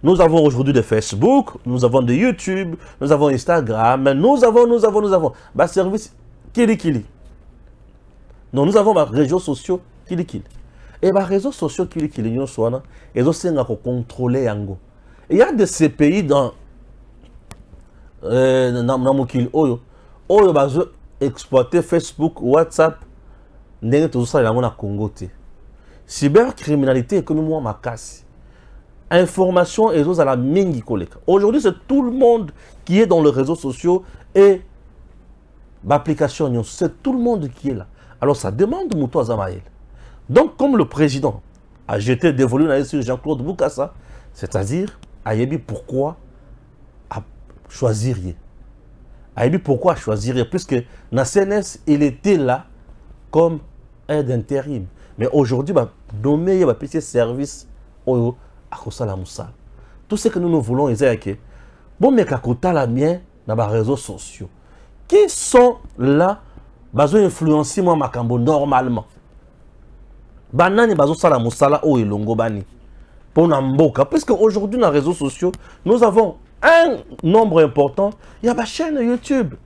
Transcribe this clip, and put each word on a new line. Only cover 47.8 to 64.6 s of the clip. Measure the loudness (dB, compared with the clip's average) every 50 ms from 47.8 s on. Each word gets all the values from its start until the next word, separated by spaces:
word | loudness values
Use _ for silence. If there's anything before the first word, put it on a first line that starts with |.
| -2 -2 0 0 -2 -4 -4 -4
ye. | -6 -10 -12 -12 -18 -20 -20 -20 -20 -20 -20 -20 -20 -20 -20 -20 -20 -20 -20 -20 -20 -18 -6
Ayebi | -2 0 0 0 -2
pourquoi | -2 -2 -2 0 0 -2 -2
choisir | -2 -4 -6 -4 -4 -4 -4 -2
ye ? | -2 -2
Puisque | -2 -4 -8 -4 -2 -4 -4 -4 -6 -20 -20 -16 -6
na | -2 -2 -2
C | 0 0 0
N | 0 0
S, | -2 -4 -4 -6 -14 -10 0
il | 0 2 2
était | 2 0 -2 -2 0 0 2
là | 2 2 0 -2 -4 -6 -16 -20 -20 -20 -20 -20 -20 -20 -20 -20 -20 -20 -2
comme | 0 2 2 2 0 -4 -12 -16 -20 -20 -20 -20 -20 -20 -8 -4
aide | -4 -2 -2 -2
intérim. | -4 -4 -4 -4 -6 -6 -6 -6 -8 -10 -10 -12 -16 -20 -20 -20 -8 -6
Mais | -4 0
aujourd'hui, | 2 2 2 2 0 -2 -2 0 0
bah, | 0 0 0 -8 -20 -20 -16 -14 -4
nommé, | -2 0 0 0 0 0 2 2
il |
y | 2 2 0 -2 -6 -8 -8
a | -8
service | -8 -4 -2 -2 0 0 -2 -6 -8 -8 -10 -18 -20 -20 -20 -20 -20 -20 -20 -10 -4
oyo | -2 0 0 0 -2 -4 -8 -18 -20 -20 -20 _ -18
akosala | -18 -14 -14 -16 -10 -8 -8 -8 -6
musala. | -8 -12 -14 -14 -16 -16 -16 -18 _ -20 -20 -20 -20 -20 -20 -20 -20 -10 _
Tout | -8
ce | -6 -6 -8
que | -8 -6
nous, | -4 -4
nous | -4 -4
voulons, | -4 -4 -4 -4 -4 -4 -4
c'est | -2 -2 -2 -2 -4
que, | -8 -12 -12 -12 -16 -20 -20 -20 -20 -20 -20 _ _ -20 -8 -2
bon, | 0 2
mais | 2 2 0
kakotala | 0 -4 -6 -4 -4 -4 -2 -2 -2 0 0 -2
bien | -2 -2 -2 0 -2 -2 -4 -8 _ _ _ _
dans | -6 -4
les | -4 -2
réseaux | -2 -2 -2 -2 -2 -4
sociaux. | -4 -6 -14 -14 -14 -16 -20 -18 -18 -18 -18 _ _